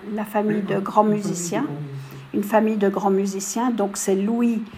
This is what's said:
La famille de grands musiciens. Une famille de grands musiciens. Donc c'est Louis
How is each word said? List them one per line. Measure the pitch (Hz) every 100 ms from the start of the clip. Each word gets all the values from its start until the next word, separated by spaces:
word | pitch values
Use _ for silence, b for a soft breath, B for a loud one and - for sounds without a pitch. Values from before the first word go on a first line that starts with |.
| 202
La | 214 208
famille | 214 214 214
de | 190 196
grands | 196 214
musiciens. | 214 208 190 175 175 202 285 143 143 B B B B
Une | -
famille | 202 220 214 220
de | 196
grands | 190 202
musiciens. | 190 196 190 190 233 254
Donc | 220 202 202
c'est | - 190
Louis | 202 233 240 220 -